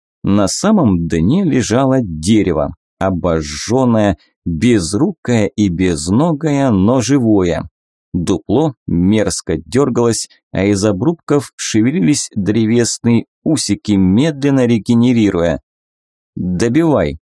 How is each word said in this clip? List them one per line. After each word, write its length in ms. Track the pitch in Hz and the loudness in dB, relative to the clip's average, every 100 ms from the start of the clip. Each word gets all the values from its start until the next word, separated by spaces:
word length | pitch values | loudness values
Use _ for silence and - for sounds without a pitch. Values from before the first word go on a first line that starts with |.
| _ _ | _ _
На 240 | - 101 95 | -2 0 0
самом 580 | - 196 214 120 87 82 | -2 0 2 2 0 0
дне 380 | 82 90 180 | 0 0 0
лежало 540 | 180 135 104 117 135 131 | 0 -2 0 0 2 0
дерево, 720 | 104 78 82 110 90 76 73 - _ - | -2 -4 0 2 2 0 -4 -8 _ -6
обожжённое, 1200 | 95 87 87 82 73 76 - 127 123 113 104 87 _ _ | -4 -2 -2 -2 -4 -10 -4 0 2 2 0 -2 _ _
безрукое 1000 | 87 80 120 110 82 101 170 - - 117 101 | -8 -2 2 2 0 -2 -2 -4 -2 -2 0
и 220 | - 101 | 0 -2
безногое, 1000 | 82 92 80 80 110 170 143 156 139 135 | 0 -2 -2 -2 0 0 -2 -2 0 0
но 300 | 98 101 131 | 2 2 2
живое. 680 | 110 139 113 101 90 82 82 _ _ _ _ | 0 0 2 2 2 -2 -8 _ _ _ _
Дупло 640 | 92 85 92 - 117 156 - - | -6 -2 -4 -2 -2 -2 -4 -4
мерзко 720 | 85 92 107 95 - - 82 | 0 2 2 0 -4 -6 -6
дёргалось, 680 | 82 120 143 117 117 110 - _ _ | -4 -2 0 0 0 -2 -6 _ _
а 140 | - | -2
из 200 | 101 98 | 0 2
обрубков 680 | 107 92 139 170 - 147 - - | 0 0 -2 -4 -2 -2 -2 -10
шевелились 760 | - 110 120 175 165 143 - | -4 0 0 0 0 0 -4
древесные 920 | 104 95 113 110 120 113 - 117 117 - _ | -4 -2 0 2 2 0 -2 0 0 -2 _
усики, 480 | 160 156 - 101 - | -4 -2 -2 -4 0
медленно 760 | 98 92 104 160 139 139 135 120 | 2 4 2 0 0 0 2 2
регенерируя. 920 | 117 104 117 123 117 104 87 85 67 - _ _ _ _ _ _ | 0 0 2 2 2 2 2 0 -2 -8 _ _ _ _ _ _
"Добивай!" 840 | - 90 87 117 143 165 123 76 71 _ | -8 -6 -2 0 2 2 2 0 -4 _